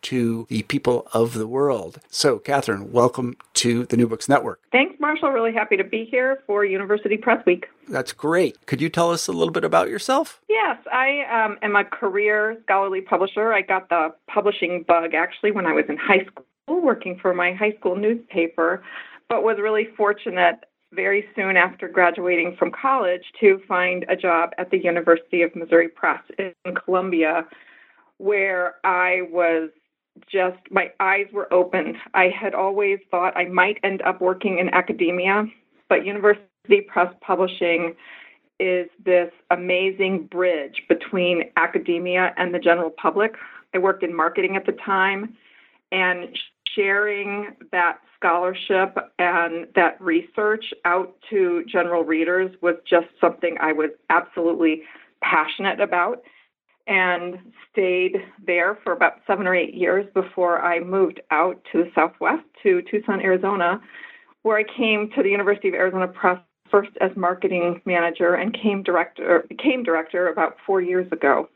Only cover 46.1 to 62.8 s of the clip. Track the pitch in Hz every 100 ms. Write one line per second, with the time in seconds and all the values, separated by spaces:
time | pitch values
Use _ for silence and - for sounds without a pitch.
46.1 | 180 170 - - _ - - 196 202 208
47.1 | 202 202 202 208 - - 185 175 - _
48.1 | _ 180 170 180 180 - 185 190 - -
49.1 | - 180 175 170 165 - - 170 - 190
50.1 | 165 - - 214 220 214 - 175 175 185
51.1 | _ - 208 180 175 170 180 175 170 156
52.1 | 160 165 180 185 185 175 170 - 175 165
53.1 | _ 170 170 175 165 156 151 156 - _
54.1 | 165 175 - 170 170 165 156 156 - _
55.1 | _ - 175 156 - 196 - 202 175 180
56.1 | 240 - _ _ _ _ _ - 196 185
57.1 | 175 175 185 - _ - - 185 180 185
58.1 | 190 - - 196 175 175 214 - 165 170
59.1 | - - 196 190 185 - - 180 185 202
60.1 | 190 185 - 180 170 175 170 175 190 180
61.1 | 147 - 156 175 - - - 175 - 165
62.1 | _ 165 311 - _ 208 180